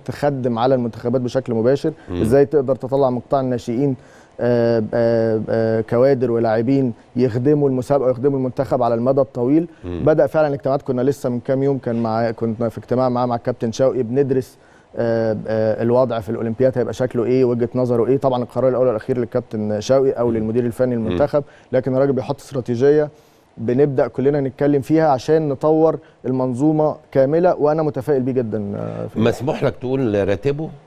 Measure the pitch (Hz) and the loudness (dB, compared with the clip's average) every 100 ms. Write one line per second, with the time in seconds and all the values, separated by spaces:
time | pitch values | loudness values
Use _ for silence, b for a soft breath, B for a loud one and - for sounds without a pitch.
0 | - - 147 135 123 113 131 127 120 - | -6 -4 -2 0 -2 0 2 2 -2 -4
1 | 120 127 120 131 123 113 120 143 160 - | -2 -2 -2 -4 -2 0 2 2 -2 -6
2 | B 90 110 139 139 151 127 123 120 139 | B -2 2 4 4 2 0 -2 -2 0
3 | 131 123 - 139 131 120 - 117 143 131 | 0 0 -2 -2 0 -4 -4 0 0 -2
4 | B B B - 120 120 117 117 110 120 | B B B -4 0 2 2 0 0 0
5 | 117 117 113 110 - 113 113 113 - 117 | 2 2 2 0 -2 0 0 0 0 2
6 | 135 127 120 117 113 113 117 139 127 - | 4 4 0 0 0 0 2 2 0 -4
7 | B 123 123 120 139 151 139 127 123 143 | B -2 0 2 2 2 2 0 0 0
8 | 127 120 139 135 127 131 131 135 120 117 | 0 0 0 0 -2 -4 -2 0 0 0
9 | 127 139 127 127 123 160 170 B - 87 | 0 0 0 -2 0 2 0 B -10 -2
10 | 143 160 143 160 151 139 135 139 - 123 | 2 2 2 2 0 -2 -2 -2 -2 -2
11 | 131 - 131 120 - 135 139 135 123 117 | 0 -2 -4 -4 -2 0 0 -2 -4 -4
12 | 117 113 117 113 113 110 117 107 - 123 | -2 -2 -2 -2 -4 -2 -4 -6 -4 0
13 | 127 123 123 120 - 110 117 120 131 113 | 0 0 -2 -2 -4 -4 -4 0 0 0
14 | 113 131 139 131 123 - b b b 113 | -2 0 0 -2 -4 -12 b b b -4
15 | 117 113 113 110 110 110 110 104 117 123 | -2 0 -2 -2 -4 -2 0 0 2 2
16 | 127 113 107 113 113 110 131 123 113 110 | 2 -2 -6 -6 -4 0 0 0 -4 -4
17 | 127 123 113 131 123 120 120 127 123 120 | -4 -2 2 2 2 0 -2 -2 0 0
18 | 110 135 135 123 113 120 127 123 127 110 | 2 2 2 0 -4 -2 0 2 0 0
19 | - 123 113 123 - 110 107 104 107 135 | -2 -4 -4 -4 -4 -4 -4 -2 0 2
20 | 135 117 120 113 110 120 120 113 127 120 | 2 0 0 0 -2 -2 -2 -2 -2 -2
21 | 110 87 143 147 - B B 127 131 131 | -2 0 0 0 -4 B B -2 0 0
22 | 139 127 - 135 - 127 120 117 139 151 | 0 0 -4 -8 -8 -8 -4 2 4 4
23 | 147 - b b b - 113 127 147 131 | 0 -6 b b b -8 -2 2 2 2
24 | 123 - 135 147 135 - 143 143 123 160 | -2 0 0 0 -2 -2 0 0 2 2
25 | 156 131 - 160 151 135 156 156 160 156 | 2 2 2 0 0 0 2 4 2 0
26 | B B 123 131 131 123 156 156 151 - | B B -4 -2 -2 0 2 2 0 -2
27 | - 139 135 165 175 - 147 156 151 135 | -2 2 2 4 2 2 2 2 -2 -2
28 | 131 135 127 127 113 107 101 107 110 110 | 0 0 0 -2 -2 -4 -6 -6 -8 -8
29 | 113 - 113 - 131 220 131 - 127 135 | -6 0 0 0 -4 -2 -4 -4 -4 -2
30 | 120 101 98 98 139 143 160 - | 0 0 0 -2 -2 -4 -8 -14